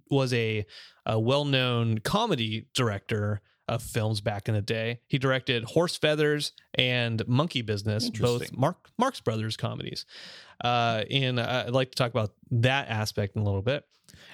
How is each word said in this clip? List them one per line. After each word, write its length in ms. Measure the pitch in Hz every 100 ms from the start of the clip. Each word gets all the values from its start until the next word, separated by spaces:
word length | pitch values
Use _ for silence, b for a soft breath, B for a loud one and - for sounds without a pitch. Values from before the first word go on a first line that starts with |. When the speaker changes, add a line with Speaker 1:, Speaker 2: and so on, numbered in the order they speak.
| -
Speaker 1:
was 220 | 139 131
a, 340 | 123 113 110 101 B B B
a 160 | - 110
well-known 760 | 113 139 147 135 127 120 117 110
comedy 680 | - 202 226 143 110 110 -
director 680 | - 120 98 - 107 104 104 - _ -
of 120 | 113
films 400 | - 117 107 107
back 280 | 117 101 -
in 60 | 107
the 60 |
day. 360 | 101 113 113 120 _
He 120 | 143
directed 440 | 135 131 131 120
Horse 320 | 113 160 170 -
Feathers 560 | 156 151 151 147 143 b b
and 520 | - 127 123 117 113 117
Monkey 340 | 123 170 131
Business, 480 | 107 104 107 107 240
both 220 | 110 120 120
Speaker 2:
Interesting. 180 | - -
Speaker 1:
Mark, 300 | 139 180 _ -
Marx 220 | 254 -
Brothers 360 | - 110 110 -
comedies. 480 | 113 110 - - - B B B B -
Uh, 400 | 120 120 117 110 -
and, 260 | 139 131 123
uh, 260 | 113 123 113
I'd 40 |
like 180 | 131 127
to 40 | -
talk 140 | 123
about 220 | 120 107 - -
that 380 | 120 127 135 135
aspect 480 | 110 107 - 101 117
in 60 |
a 20 |
little 180 | 104 98
bit. 220 | 104 143 - B B B B